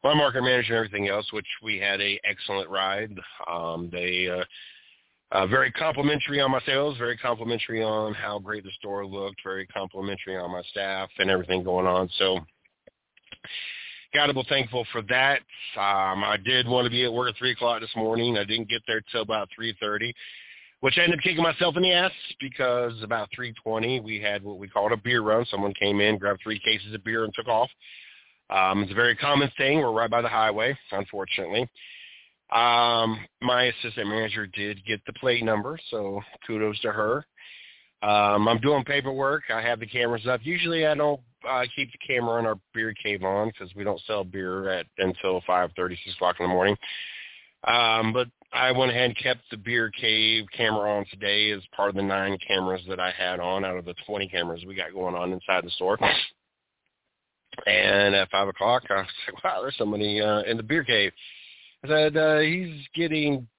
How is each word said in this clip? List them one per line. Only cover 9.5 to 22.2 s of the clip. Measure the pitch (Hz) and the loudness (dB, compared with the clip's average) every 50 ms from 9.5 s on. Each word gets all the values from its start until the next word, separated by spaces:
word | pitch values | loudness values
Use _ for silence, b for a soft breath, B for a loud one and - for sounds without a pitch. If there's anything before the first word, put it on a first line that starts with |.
| 95 95 95 | -8 -8 -8
complimentary | 92 - 104 98 92 - 95 95 98 98 95 - 98 95 | _ -6 -8 -8 -6 -8 -8 -6 -6 -6 -8 -8 -8 -6
on | 92 90 87 | -6 -6 -6
my | 87 90 87 - | -8 -8 -10 -8
staff | - 104 98 98 98 95 95 - - | -6 -6 -4 -4 -4 -4 -6 -8 -4
and | - 95 95 | -2 2 2
everything | 95 92 90 87 92 92 90 | 2 2 2 0 -2 0 0
going | 92 90 90 92 | 0 0 2 4
on. | 92 90 92 92 90 - | 4 4 2 0 0 0
So | - 98 95 92 90 80 _ _ _ _ _ _ _ _ - _ _ _ _ _ _ _ _ - _ - B B B B B B B B B B B B B - | 2 2 2 2 0 -4 _ _ _ _ _ _ _ _ -20 _ _ _ _ _ _ _ _ -20 _ -16 B B B B B B B B B B B B B 0
gotta | 147 147 143 139 | 2 2 2 2
be | 135 127 | 0 0
thankful | - 143 135 131 113 123 123 117 - | 0 0 0 0 0 -2 -4 -4 -4
for | - 117 107 101 | -6 -6 -2 0
that. | 127 127 131 139 139 123 - _ - - - - - | 2 4 4 4 2 0 -2 _ -18 -16 -14 -10 -4
Um, | 107 98 101 101 98 95 95 95 98 101 | 0 0 2 2 2 2 0 0 0 0
I | 104 104 104 95 | 0 0 0 0
did | 120 127 127 123 | 0 2 2 2
want | 117 123 123 123 | 4 2 2 2
to | 120 | 2
be | 117 123 123 | 0 0 0
at | 120 | 0
work | 113 120 127 120 | 0 0 -2 -2
at | 107 | -4
three | - 127 127 | -2 -2 -2
o'clock | 120 - 123 120 117 110 | -2 0 0 0 0 0
this | 113 107 - | -4 -8 -4
morning. | 113 110 110 113 117 117 120 117 | -2 -2 0 0 2 2 2 2
I | 104 101 | 0 0
didn't | 101 107 117 113 101 | -2 -2 -4 -2 -4
get | 120 113 _ | -4 -6 _
there | - 110 110 107 - | -2 -4 -4 -4 -4
till | - 117 107 | -4 -4 -2
about | 104 110 107 101 95 - | -2 -2 -4 -4 -6 -10
three | - 113 113 107 _ | -8 -8 -8 -6 _
thirty, | 113 104 104 104 110 120 120 B B B B B B B B B B B B B | -4 -4 -2 -2 -4 -6 -6 B B B B B B B B B B B B B
which | - 135 135 175 | 0 0 2 4
I | |
ended | 170 170 170 | 2 2 2
up | 151 - | 2 0
kicking | 185 175 156 165 | 0 0 2 2
myself | 165 151 - 180 175 147 | 2 2 2 0 0 2
in | 180 | 2
the | 180 185 | 2 4
ass | 180 175 180 190 - - | 4 4 2 0 -2 -6